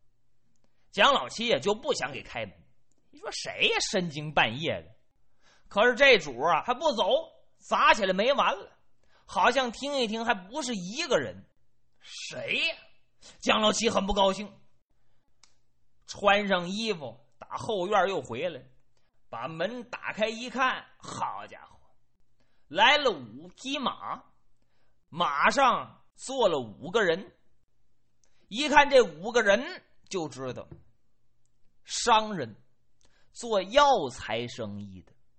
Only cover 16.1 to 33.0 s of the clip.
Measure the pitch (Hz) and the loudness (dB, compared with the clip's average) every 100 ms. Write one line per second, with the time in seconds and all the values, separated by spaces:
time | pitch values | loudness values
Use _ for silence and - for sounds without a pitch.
16.1 | - 202 202 202 185 175 202 226 180 127 | 0 4 4 4 0 0 -4 -4 -6 -8
17.1 | 110 _ _ - 131 - 208 180 208 180 | -16 _ _ -12 -8 -4 -4 0 2 2
18.1 | 180 120 117 175 135 - - - _ _ | 0 -6 -6 -6 -8 -16 -20 -20 _ _
19.1 | _ - 117 127 160 190 247 - - 117 | _ -16 -10 -10 -6 -6 -6 -12 -10 -8
20.1 | 165 220 226 247 226 262 180 - - - | -4 -4 -4 -8 -2 -2 -2 -10 -18 -14
21.1 | - 147 98 107 101 - - - - _ | -8 -8 -8 -14 -18 -20 -20 -20 -20 _
22.1 | _ - _ _ _ - 160 240 294 269 | _ -20 _ _ _ -8 4 4 6 2
23.1 | 160 117 123 180 - 262 285 220 - 107 | -2 -8 -16 -20 -12 -8 -4 -4 -6 -8
24.1 | 190 - _ _ - _ _ _ _ _ | -10 -14 _ _ -20 _ _ _ _ _
25.1 | 156 165 143 190 240 254 185 123 - _ | -4 -2 2 2 4 4 2 -4 -16 _
26.1 | - - 269 202 147 107 95 139 226 185 | -18 -8 0 2 2 -4 -10 -4 0 0
27.1 | 175 - - - - _ _ - - _ | 0 -4 -20 -20 -20 _ _ -20 -20 _
28.1 | _ _ - - 214 294 294 277 262 196 | _ _ -20 -12 -6 4 6 8 6 4
29.1 | 151 208 233 208 208 311 349 - - - | 0 -2 2 4 2 0 -10 -16 -20 -8
30.1 | 190 151 127 131 113 - - - _ _ | -6 -6 -8 -10 -10 -14 -18 -20 _ _
31.1 | _ _ _ _ _ - - - - 240 | _ _ _ _ _ -20 -20 -10 -4 2
32.1 | 220 214 190 117 104 - _ _ - | 2 2 -6 -8 -12 -20 _ _ -20